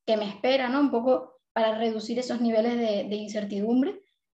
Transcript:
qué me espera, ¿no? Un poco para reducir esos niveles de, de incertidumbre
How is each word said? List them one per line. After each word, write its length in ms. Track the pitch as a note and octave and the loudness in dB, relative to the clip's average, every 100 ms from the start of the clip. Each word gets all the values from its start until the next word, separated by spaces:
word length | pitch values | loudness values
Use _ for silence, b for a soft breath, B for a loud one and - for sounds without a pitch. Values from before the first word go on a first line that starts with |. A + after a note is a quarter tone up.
| - | -2
qué 120 | G#3+ | -2
me 100 | G3+ | -2
espera, 420 | - B3+ C4+ B3 | -2 0 2 2
¿no? 100 | C4+ | 2
Un 100 | C#4 | 2
poco 500 | A#3 B3+ B3+ - - _ | 2 2 0 -2 -18 _
para 240 | A3+ A3 A3 | 0 0 2
reducir 420 | A3+ A3 G#3+ A#3+ | 0 -2 -4 -4
esos 220 | B3 A#3+ | -2 0
niveles 360 | A#3 A3+ A#3 A#3+ | 2 2 2 0
de, 320 | A3+ G3+ G#3 | 0 -2 -2
de 60 | G#3 | -6
incertidumbre 840 | G#3+ G#3+ G3+ G3+ G#3+ B3+ D4+ G#4 b b _ | -6 -8 -6 -4 0 2 0 -4 b b _